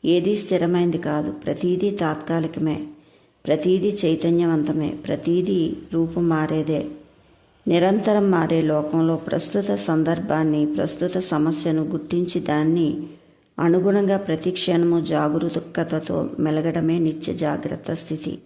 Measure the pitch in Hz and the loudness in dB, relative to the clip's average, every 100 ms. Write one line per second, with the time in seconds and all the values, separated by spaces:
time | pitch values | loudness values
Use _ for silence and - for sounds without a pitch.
0 | 156 175 175 208 - 180 170 175 175 160 | 4 2 4 0 0 0 2 2 2 0
1 | 156 147 151 - - 147 180 180 202 202 | -2 -2 -4 -6 -6 -2 0 2 0 0
2 | 165 156 - 165 160 160 156 156 - - | -2 -4 -2 -2 -2 -2 -2 -2 -6 -14
3 | _ _ _ _ - 151 180 185 196 202 | _ _ _ _ 0 0 4 2 2 0
4 | 170 160 170 170 170 160 151 151 151 - | 0 0 2 2 2 2 0 0 -2 -4
5 | - 151 165 175 185 190 160 - - 165 | -6 -4 0 0 2 0 0 -4 -4 -2
6 | 165 170 170 160 151 156 151 151 101 - | -2 0 0 2 0 0 0 -2 -4 -12
7 | - _ _ _ _ _ - 170 180 208 | -20 _ _ _ _ _ 0 2 4 2
8 | 214 208 202 180 156 165 156 151 151 165 | 2 4 4 4 4 2 2 0 0 2
9 | 165 160 - 165 - 202 202 202 - 160 | 2 0 -2 -4 -2 -4 -2 -2 0 0
10 | 160 165 196 151 156 151 151 151 160 - | 2 0 0 0 2 2 0 0 -4 -2
11 | 180 185 185 151 156 156 170 156 156 175 | -2 -2 -2 0 0 0 0 0 0 -4
12 | - 175 175 185 - 151 156 170 156 - | -2 -2 0 -2 0 0 2 2 2 -2
13 | - - _ _ _ - 165 180 190 202 | -8 -14 _ _ _ -2 2 4 4 2
14 | 196 196 196 160 180 180 - 170 170 170 | 2 0 0 -2 -2 -2 0 2 4 2
15 | 160 151 151 156 170 160 - - 165 156 | 0 0 0 0 -2 -4 -6 -4 -2 -4
16 | 156 170 - - 156 156 160 170 160 170 | -2 -4 -4 -2 0 0 0 0 0 2
17 | 160 156 - 170 156 147 151 160 - 165 | 0 -2 -6 -2 -2 -2 -6 -8 -6 -6
18 | - 156 - - | -6 -8 -6 -10